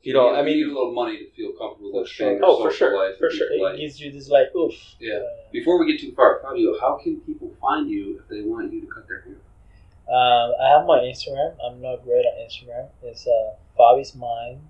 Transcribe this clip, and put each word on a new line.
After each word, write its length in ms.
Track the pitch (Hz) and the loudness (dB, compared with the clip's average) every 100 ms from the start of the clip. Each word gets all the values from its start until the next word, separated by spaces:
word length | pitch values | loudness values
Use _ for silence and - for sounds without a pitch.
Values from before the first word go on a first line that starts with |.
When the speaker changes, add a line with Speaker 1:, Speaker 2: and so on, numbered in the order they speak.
Speaker 1:
You 120 | - | 2
know, 180 | 131 123 | 4 4
Speaker 2:
You 60 | 143 | 4
Speaker 1:
I 40 | |
mean, 120 | 147 151 | 0 0
Speaker 2:
need 60 | |
a 40 | 147 | 0
little 240 | 143 - | -2 -4
money 240 | - - - | -4 -6 -6
to 120 | - | -14
feel 200 | - 107 - | -12 -12 -10
comfortable 320 | 110 107 101 | -12 -12 -8
Speaker 3:
For 100 | 98 | -6
Speaker 2:
with 80 | - | -6
Speaker 3:
sure. 220 | - 131 | -4 -2
Speaker 2:
your 140 | - | 4
Speaker 1:
Oh, 180 | 185 147 | 4 4
for 80 | - | 0
Speaker 2:
social 60 | - - | 2 0
Speaker 1:
sure, 80 | 98 95 | 2 -2
Speaker 2:
life 80 | - | -2
Speaker 1:
for 80 | - | -4
Speaker 2:
and 80 | - | -2
Speaker 1:
sure. 140 | - | -2
Speaker 2:
your 140 | - 95 | 0 -2
Speaker 3:
It 40 | |
Speaker 2:
life. 80 | - | -4
Speaker 3:
gives 200 | 151 139 | -10 -10
you 120 | 147 | -14
this, 180 | 139 139 | -14 2
like, 260 | 139 131 | 2 4
oof. 180 | 175 160 - - _ | 0 -4 -4 -20 _
Speaker 2:
Yeah. 160 | 113 | -8
Speaker 3:
Yeah. 40 | 104 101 - - | -6 -8 -14 -10
Speaker 2:
Before 260 | - 165 175 | -4 0 2
we 140 | 156 | 2
get 80 | 147 | -2
too 120 | 139 | -6
far, 240 | 131 127 - | 4 4 4
Fabio, 380 | 135 - - - | -6 -2 0 0
how 180 | 139 147 | -2 -2
can 160 | - - | -6 -8
people 320 | - - - - | -10 -12 -14 -6
find 280 | - - 147 | -2 -2 -4
you 280 | 101 98 - | -6 -8 -12
if 80 | - | -12
they 120 | 104 | -10
want 300 | 107 113 - | -6 -6 -8
you 80 | - | -10
to 60 | - | -14
cut 200 | - - | -18 -14
their 140 | - | -14
hair? 140 | - - _ _ - - - _ - | -14 -20 _ _ -20 -20 -20 _ -2
Speaker 3:
Uh, 440 | 127 123 120 120 123 | 2 4 4 2 2
I 100 | 135 147 | 6 6
have 80 | - | 6
my 120 | 139 | 2
Instagram. 560 | 127 127 - 139 156 - | 2 -6 -10 -4 -4 -6
I'm 180 | 120 123 | -12 -10
not 220 | 127 123 | -10 -10
great 220 | 120 123 | 0 0
at 80 | 120 - 117 | 0 -4 -14
Instagram. 400 | - 123 120 - _ | -16 -14 -14 -14 _
It's, 240 | 120 113 127 | -18 -10 0
uh, 260 | 117 110 107 - - | 0 0 -8 -6 6
Fabi's 380 | 120 131 135 | 8 6 2
Mind 460 | 127 120 117 120 135 | -12 -10 -10 -10 -16